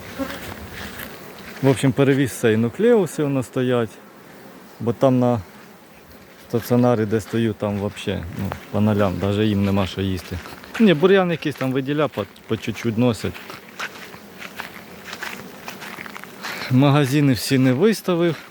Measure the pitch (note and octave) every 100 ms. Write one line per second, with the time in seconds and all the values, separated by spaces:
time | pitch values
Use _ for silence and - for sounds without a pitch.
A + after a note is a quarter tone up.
0 | - - C4+ - - - - - - -
1 | - - - - - - C3+ B2+ C#3 C3
2 | C#3 C3+ C3+ - A#2 G#2+ A#2 - A3+ A#3
3 | F3 - C#3+ C3+ A#2+ C3+ B2+ B2 A2+ -
4 | - - - - - - - - A2+ A2+
5 | C3+ B2+ B2 A#2+ F2 - - - - -
6 | - - - - - A#2 - B2 B2 A#2
7 | A2 A2 - A2+ A2+ G#2 G#2 G2+ G2+ -
8 | - F2+ F2 - G2 - - G#2 G#2+ G#2
9 | G2+ F2+ G2 G2+ A2 G2+ G2+ G2 F#2 -
10 | G2 F#2 - F2+ - - - - A3 D3+
11 | F3+ G3 F3+ E3 D#3 C3 C3 C3 C3+ D3
12 | C#3 - G2 - - A2 - G2 A#2+ G#2+
13 | B2 G#2+ F#2+ - - - - - - -
14 | - - - - - - - - - -
15 | - - - - - - - - - -
16 | - - - - - - - B2+ C#3+ C#3+
17 | C3+ D3 C#3+ B2 - C3+ C3 B2+ G#3+ G3+
18 | - E3+ F3 D#3 -